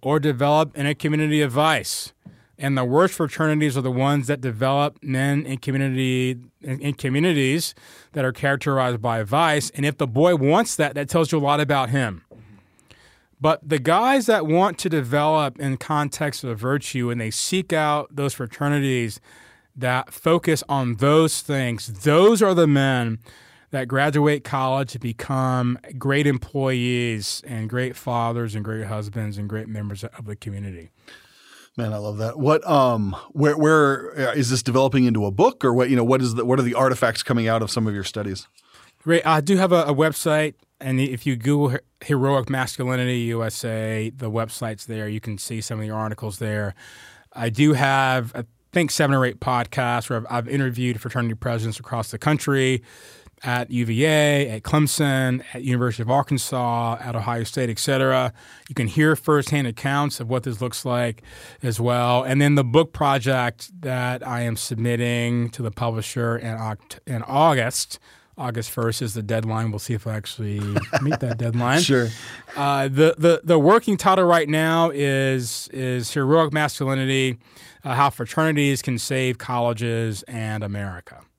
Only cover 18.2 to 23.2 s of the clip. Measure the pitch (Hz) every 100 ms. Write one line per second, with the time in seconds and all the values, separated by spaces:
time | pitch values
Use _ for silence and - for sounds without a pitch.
18.2 | 143 - 120 - 143 147 139 127 117 -
19.2 | _ - - _ _ - 127 127 127 -
20.2 | - 165 - 151 - 139 123 113 139 156
21.2 | 160 - - 139 127 113 - 101 147 151
22.2 | 196 226 202 175 165 139 135 131 117 113